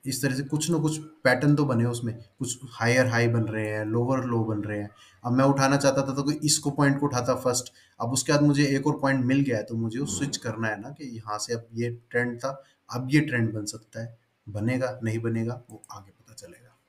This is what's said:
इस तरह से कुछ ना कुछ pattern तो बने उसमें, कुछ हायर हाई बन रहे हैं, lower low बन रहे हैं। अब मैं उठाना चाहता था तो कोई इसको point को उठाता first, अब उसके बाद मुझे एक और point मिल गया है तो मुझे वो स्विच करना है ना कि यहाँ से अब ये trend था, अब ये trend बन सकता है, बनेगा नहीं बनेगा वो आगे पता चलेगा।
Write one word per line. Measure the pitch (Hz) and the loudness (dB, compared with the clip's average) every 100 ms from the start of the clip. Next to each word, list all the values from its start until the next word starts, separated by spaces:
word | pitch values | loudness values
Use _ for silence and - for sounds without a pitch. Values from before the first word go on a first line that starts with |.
| 131 | -4
इस | 131 | -2
तरह | 139 127 | -2 -2
से | |
कुछ | 143 151 156 | -2 -2 0
ना | 165 | 2
कुछ | 151 151 - - | 2 -2 -8 -2
pattern | 131 127 147 147 | 2 4 4 4
तो | 139 | 4
बने | 117 120 | 2 2
उसमें, | 117 117 - - _ | 0 -6 -8 -14 _
कुछ | 139 - 123 | -8 -8 -12
हायर | - 113 127 123 | -2 2 4 4
हाई | 117 120 | 4 2
बन | 117 107 | 2 0
रहे | 110 107 | -2 -2
हैं, | 107 107 | -2 0
lower | 113 120 131 123 | 0 0 0 0
low | 117 | -2
बन | 110 104 | 0 -2
रहे | 104 104 | -4 -6
हैं। | 101 - - _ | -8 -12 -20 _
अब | 123 | -2
मैं | 127 135 | 4 4
उठाना | 139 135 139 | 6 4 4
चाहता | 143 135 | 4 2
था | 127 135 | -2 -2
तो | |
कोई | 139 151 | -2 0
इसको | 156 - 147 | 0 0 0
point | 143 143 139 | 2 2 4
को | 143 | 0
उठाता | 127 120 123 | -2 0 0
first, | 127 120 - _ _ _ | 0 -2 -4 _ _ _
अब | 117 | -4
उसके | 131 - | -2 2
बाद | 143 | 4
मुझे | 147 139 143 | 4 4 2
एक | 139 139 | 2 0
और | 143 | 0
point | 135 135 123 | 0 2 2
मिल | 135 | 2
गया | 139 110 | 2 0
है | |
तो | 107 113 | -2 -4
मुझे | 113 117 | -4 -4
वो | 139 | -4
स्विच | 95 139 - | -2 -4 -4
करना | 120 107 113 | -6 -4 -4
है | 104 | -4
ना | 117 | -8
कि | 147 143 117 | -12 -14 -12
यहाँ | 110 104 | -8 -6
से | - | -4
अब | 117 - | -6 -6
ये | 117 120 120 _ | -4 -4 -4 _
trend | 120 123 120 | -2 -2 -2
था, | 135 139 - _ _ | -6 -6 -14 _ _
अब | 123 127 | -6 2
ये | 147 | 2
trend | - 123 110 | 4 0 0
बन | 107 104 | -2 -8
सकता | 113 _ 113 | -10 _ -12
है, | 117 117 _ _ - | -12 -14 _ _ -12
बनेगा | 101 110 127 127 - | -4 -2 -2 -2 -4
नहीं | 113 113 | -4 -2
बनेगा | 113 113 113 107 - | -2 -2 -4 -6 -14
वो | 110 - | -20 -18
आगे | 107 98 | -18 -18
पता | 92 _ 117 | _ _ -20
चलेगा। | 87 87 117 _ | -20 -20 _ _